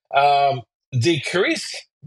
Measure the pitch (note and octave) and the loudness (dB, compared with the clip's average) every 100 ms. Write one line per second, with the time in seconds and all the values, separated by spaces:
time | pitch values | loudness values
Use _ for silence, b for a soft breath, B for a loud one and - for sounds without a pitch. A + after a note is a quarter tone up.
0 | - C#3 C#3+ C#3 C#3 C3 - _ _ B2+ | -4 2 4 4 2 0 -8 _ _ -2
1 | A#2+ D#3 - F3 C4 D#4+ - - - _ | 0 0 -2 -2 0 -2 -8 -14 -16 _